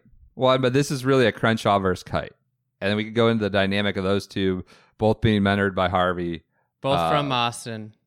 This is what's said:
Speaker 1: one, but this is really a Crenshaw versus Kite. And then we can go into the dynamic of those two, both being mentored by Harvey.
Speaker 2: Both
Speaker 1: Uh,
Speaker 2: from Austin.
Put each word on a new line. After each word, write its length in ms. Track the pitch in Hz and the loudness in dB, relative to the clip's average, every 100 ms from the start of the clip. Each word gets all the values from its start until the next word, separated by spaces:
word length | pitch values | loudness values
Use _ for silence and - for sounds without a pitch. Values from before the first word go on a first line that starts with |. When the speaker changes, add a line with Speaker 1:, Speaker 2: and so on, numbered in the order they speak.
| _ _ - | _ _ -20
Speaker 1:
one, 280 | - 127 131 | -2 0 2
but 100 | 127 | 2
this 200 | 131 147 | 0 -2
is 120 | 143 | -4
really 220 | 127 135 113 | 0 4 2
a 60 | |
Crenshaw 480 | - 117 113 110 101 | 2 0 0 2 2
versus 240 | 95 90 | 2 -2
Kite. 280 | - 85 - - _ _ _ _ | -4 -6 -6 -14 _ _ _ _
And 80 | 95 | -4
then 80 | 104 | -2
we 80 | |
can 100 | 110 | -2
go 140 | 110 117 | 2 2
into 140 | 113 | 2
the 80 | 101 | 0
dynamic 460 | 98 95 101 101 98 | 0 0 0 -2 -2
of 80 | |
those 240 | 92 101 - | -2 -2 -4
two, 360 | 101 95 92 - - _ _ | -2 -2 -2 -6 -20 _ _
both 240 | 110 110 | 0 2
being 220 | 113 104 | 2 2
mentored 320 | 98 101 98 | 2 2 0
by 140 | 92 92 | 0 0
Harvey. 560 | 95 90 87 87 82 - _ _ _ | 2 0 -2 -6 -8 -12 _ _ _
Speaker 2:
Both 180 | 135 - | -2 0
Speaker 1:
Uh, 100 | 160 | 0
Speaker 2:
from 220 | 151 143 | 0 -2
Austin. 640 | 123 120 120 123 110 107 - | -2 -2 -4 -12 -12 -14 -20